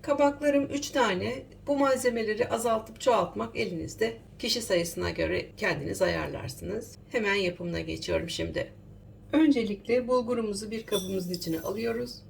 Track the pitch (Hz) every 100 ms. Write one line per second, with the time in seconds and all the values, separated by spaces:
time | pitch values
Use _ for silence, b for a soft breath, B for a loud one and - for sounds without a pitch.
0 | - 285 285 285 294 285 269 285 - 277
1 | 226 185 208 262 - - - 285 277 254
2 | 247 233 214 214 - 226 226 220 - -
3 | 269 220 156 202 226 - 208 165 160 -
4 | 226 - - - 240 247 226 180 170 -
5 | 175 170 160 185 - - 202 147 139 190
6 | 180 165 147 143 - - 165 214 - -
7 | - 254 208 202 185 175 175 165 160 160
8 | - 160 170 - 165 - - - - -
9 | - - - 302 311 254 202 202 - 247
10 | 240 254 233 233 220 202 214 220 - 202
11 | 190 190 175 175 165 165 190 208 233 226
12 | 240 -